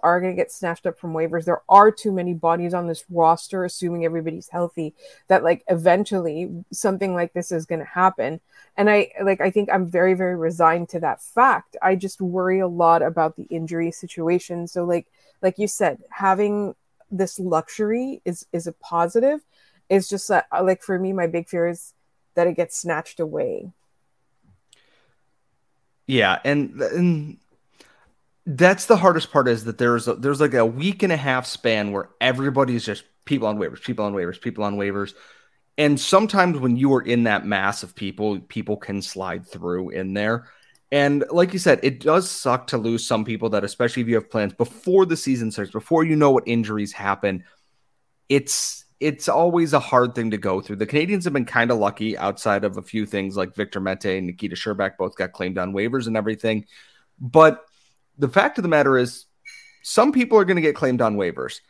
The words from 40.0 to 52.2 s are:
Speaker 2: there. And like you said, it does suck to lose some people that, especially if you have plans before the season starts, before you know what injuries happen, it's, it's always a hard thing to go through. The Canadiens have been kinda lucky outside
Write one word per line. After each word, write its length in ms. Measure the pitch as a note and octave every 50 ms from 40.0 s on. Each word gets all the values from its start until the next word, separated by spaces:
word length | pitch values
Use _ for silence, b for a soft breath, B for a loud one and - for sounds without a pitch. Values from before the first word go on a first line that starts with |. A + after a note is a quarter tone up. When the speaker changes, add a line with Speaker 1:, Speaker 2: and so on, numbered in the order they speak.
| F#2+ F#2+ F#2+
Speaker 2:
there. 340 | G2+ G#2 G#2+ A2+ A#2+ A#2+ b b b b b b b b _
And 340 | C#3 C#3+ C#3+ C#3+ C#3+ C#3+ C3+ -
like 220 | D#3 E3+ F3+ F3+ F#3+
you 60 | F#3
said, 220 | F3+ F3+ C#3 - -
it 180 | C3 C3+ B2
does 300 | - D3+ D#3 F#3 F3+ F3+
suck 380 | - - - C3 B2 B2+ - -
to 100 | - A#2+
lose 280 | G#2+ A#2 A#2 A2+ -
some 180 | - B2 A2 G#2+
people 260 | A#2 A2+ G#2 A2 A2+
that, 120 | G#2 G2+ G2
especially 400 | G2 - - B2 A#2 - C3 A#2+
if 60 | A2+
you 60 | A#2
have 160 | A2 - -
plans 240 | - A2+ G#2 G2 -
before 500 | _ D#3 D3+ - - - F#3 F3+ F#3+ F#3+
the 120 | F3 E3
season 340 | D#3 - C#3 C3 A#2+ A#2 A2
starts, 200 | G#2 - G2+ F#2
before 320 | - A2 - - E3 D#3+ D#3+
you 140 | E3 D#3
know 140 | D3+ D3 C#3+
what 180 | C3+ B2 - -
injuries 440 | A#2 A#2 A2+ G#2+ G#2+ G#2+ G#2 G2+ -
happen, 520 | - G2+ G2 G2 - - G2+ F#2+ F2+ F2+ b b b b b _ _ _ _ _ _ _ _ _ _ _ _
it's, 560 | C#3 C#3 B2 - - - - - - - - _ _ _
it's 280 | C3+ D3+ C#3+ - - -
always 460 | G#2+ C#3 E3+ F3 E3+ F3 E3 D3+ C#3+
a 40 | C#3+
hard 360 | - - - B2+ B2 B2 A#2+
thing 160 | B2 A2+ A2+
to 80 | G#2+ G2+
go 240 | - G2+ F#2 F#2+ G2
through. 140 | - G#2
The 100 | G2 G#2+
Canadiens 380 | G#2 C#3 D3 D#3+ F3+ G#3 G3 E3+
have 100 | F3 C#3+
been 100 | C#3 A#2+
kinda 300 | - - A#2+ A#2 A#2+ B2
lucky 420 | A2 G#2 G2+ G2+ - G#2+ A2 G#2+
outside 480 | -